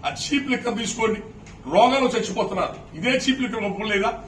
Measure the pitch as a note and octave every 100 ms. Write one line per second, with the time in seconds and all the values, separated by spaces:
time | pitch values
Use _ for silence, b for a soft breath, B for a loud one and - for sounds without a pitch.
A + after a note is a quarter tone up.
0 | - - - C#4+ C4 B3 A#3+ G#3 A3+ -
1 | A3 G3 - - - - B2+ E3+ B3 C4+
2 | B3 A3 F#3 F#3+ F#3+ F#3 D3+ - - D#3
3 | A3 C4 B3+ C4 B3 A3+ G3+ F#3+ G#3+ G3
4 | F#3 E3+